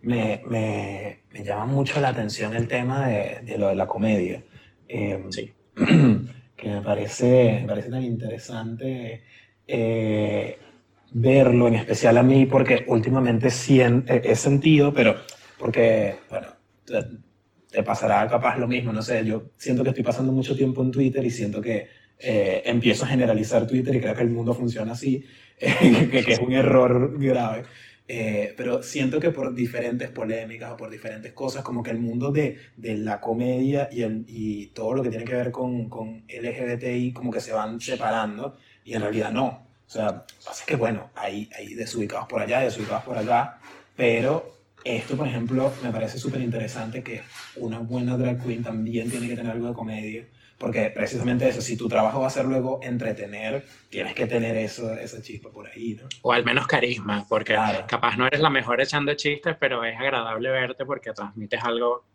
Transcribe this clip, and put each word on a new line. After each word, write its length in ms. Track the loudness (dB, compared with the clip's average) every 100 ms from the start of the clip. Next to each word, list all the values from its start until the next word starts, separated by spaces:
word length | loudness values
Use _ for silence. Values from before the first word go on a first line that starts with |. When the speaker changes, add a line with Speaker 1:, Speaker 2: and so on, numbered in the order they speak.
Speaker 1:
Me, 400 | -2 0 0 -4 -4
me, 760 | -2 -2 -4 -6 -8 -10 -14 _
me 120 | -14
llama 220 | -8 -4 -2
mucho 340 | 0 0 0
la 80 | 0
atención 460 | 0 -4 -4 -4 -2
el 120 | -2
tema 400 | -2 -2 0 0
de, 340 | 0 -2 -8
de 140 | -8 -2
lo 100 | 0
de 80 | 0
la 100 | -2
comedia. 540 | 0 2 2 0 -4 -12 -20 -20 _ _
Em, 420 | -4 -4 -4 -6
Speaker 2:
Sí. 220 | -10 -12 _ _ -2
Speaker 1:
<clears throat> 800 | 6 8 8 6 0 -14 _ _
que 140 | -6
me 120 | -6
parece, 800 | -2 -2 -2 0 6 8 6 4
me 60 | 0
parece 220 | -4 -4
tan 120 | -6
interesante, 1200 | -4 -6 -6 -10 -10 -10 -8 -8 -6 -6 -8 -12 _ -20 _ _ _
eh, 920 | -2 0 2 0 0 0 0 -4 -8 -18 _ _ _ _
verlo, 560 | 2 6 8 8 8 6
en 80 | 4
especial 420 | 2 2 6 8
a 60 |
mí, 220 | 8 8 8
porque 400 | 6 6 2 4
últimamente 640 | 2 4 2 4 4 2
sien-, 540 | 0 6 8 8 6 4
eh, 140 | 2
he 120 | 4 2
sentido, 580 | 4 4 8 8 6
pero 240 | 6 4 4 -4 -20 -20 -6
porque, 580 | -2 4 6 6 2 -2 -8
bueno, 180 | -10 -10 -20 _ _ -4
te, 200 | -4 -4 -12 -20 _ _ _ _
te 120 | -4
pasará 440 | -2 0 2 2 4
capaz 300 | 2 0 0
lo 100 | -2
mismo, 240 | -2 -2
no 80 | -4
sé, 240 | -2 -2 0
yo 260 | -4 -6 _
siento 260 | -2 0
que 60 | 0
estoy 140 | 0
pasando 280 | -2 0 0
mucho 240 | 0 0 0
tiempo 260 | 0 2
en 100 | 0
Twitter 320 | 2 2 2 -2
y 40 |
siento 320 | -2 -4 -4
que, 260 | -2 -4 -4 -18 _ _
eh, 440 | -2 2 2 0 0
empiezo 400 | 2 2 2 2
a 40 |
generalizar 580 | 2 2 2 2 2 2
Twitter 260 | 0 2 0
y 60 |
creo 140 | 0 0
que 80 |
el 60 | 0
mundo 220 | 0 -2
funciona 400 | -2 -2 -4 -6
así, 300 | -4 -2 -2 -4 -20
<laughs> 180 | -20 _
que, 640 | -2 6 6 8 6 2 2
que 80 |
es 60 | 2
un 140 | 2
error 640 | 2 6 6 6 4 2 0
grave. 440 | 0 2 0 -4 -10 -18 -20 _ _
Eh, 440 | -6 -4 -2 -4 -4
pero 260 | -4 -4
siento 380 | -4 -2 0 2
que 120 | 0
por 220 | 0 -4
diferentes 560 | -2 -4 -2 -4 -4 -6
polémicas 640 | -8 -6 -6 -8 -14 -14
o 60 | -14
por 120 | -14
diferentes 440 | -14 -12 -12 -14
cosas, 280 | -8 -8 -6
como 220 | -6 -6
que 80 | -4
el 80 | -4
mundo 320 | -2 -2 0
de, 260 | 2 0 -2 -18 -14
de 200 | -8 -4
la 220 | -4 -4
comedia 720 | -4 -2 0 0 0 0 -2
y, 100 | -4
el, 200 | -4 -4 -8
y 380 | -8 -6 -6 -8
todo 260 | -8 -4
lo 100 | -2
que 60 | -2
tiene 160 | -4 -4
que 100 | -4
ver 160 | -4
con, 380 | -4 -4 -4 -6
con 340 | -8 -12 -12 -16
L 280 | -10 -8 -6
G 80 | -6
B 120 | -4
T 200 | -4 -2
I, 140 | -2
como 180 | -4 -6
que 100 | -6
se 100 | -4
van 300 | -4 -4 -6
separando, 760 | -6 -4 -2 -2 -2 -6 -12 -12 _ _ -10
y 80 |
en 80 | -6
realidad 300 | -2 -2 -2
no. 340 | -2 -2 -4 -20 _ _
O 40 |
sea, 360 | -4 -4 -4 -12 -20 -16
pasa 180 | -14 -4
que, 120 | 0
bueno, 340 | 0 -2 -8 -8
hay, 340 | -8 -6 -12 -14
hay 160 | -14
desubicados 540 | -10 -8 -6 -4 -6 -6
por 140 | -4
allá, 200 | -2 0
desubicados 420 | 0 -2 -4 -6
por 140 | -4 -6
acá, 420 | 0 0 0 -6 -20 -20 _ -2
pero 580 | 0 2 2 0 -4 -20 _ _ -6
esto, 320 | -6 -4 -4
por 100 | -4
ejemplo, 460 | -4 -2 0 0 -2
me 80 | -6
parece 260 | -4 -4 -6
súper 220 | -6 -4
interesante 640 | -4 -4 -6 -8 -8 -10
que 200 | -10 -12 -14 -20 -18 -10
una 220 | -8 -8
buena 360 | -6 -4 -2 0
drag 240 | 0 -2
queen 220 | -4 -6
también 460 | -4 -4 -4 -4 -4
tiene 160 | -6 -6
que 80 | -6
tener 160 | -6
algo 160 | -6 -6
de 60 |
comedia, 520 | -6 -8 -8 -8 -12 -14 _ _ _
porque 320 | -4 0 -2
precisamente 580 | -2 -4 -2 0 2 2
eso, 140 | 0
si 160 | -4 -4
tu 100 | 0
trabajo 320 | 2 2 0
va 60 | -2
a 40 |
ser 140 | -2 0
luego 340 | 0 -2 -4
entretener, 840 | -4 -6 -4 -6 -8 -8 -6 -6 -8 -20 _
tienes 260 | -10 -8 -4
que 100 | -2
tener 320 | 0 0 -2
eso, 340 | -4 -6 -8
esa 280 | -8 -10 -14
chispa 300 | -14 -16 -16
por 160 | -20 -20
ahí, 280 | -10 -8 -8
¿no? 60 | -10 -6
Speaker 2:
O 100 | 0
al 100 | 2
menos 220 | 2 0 2
carisma, 600 | 0 0 -2 -4 -6 -2
porque 240 | -2 0
Speaker 1:
Claro. 320 | 0 0 -2 -4
Speaker 2:
capaz 300 | 0 0 2
no 80 | 0
eres 140 | 2
la 100 | 2
mejor 320 | 2 0 0
echando 320 | 0 0 -2
chistes, 420 | -2 -2 -2 -4 -2
pero 240 | -2 -2 -4
es 100 | -4
agradable 500 | -2 -2 -2 -4 -2
verte 340 | -2 -2 -6
porque 300 | -8 -8 -8
transmites 500 | -10 -10 -10 -8 -6
algo 420 | -2 -2 0 -2 _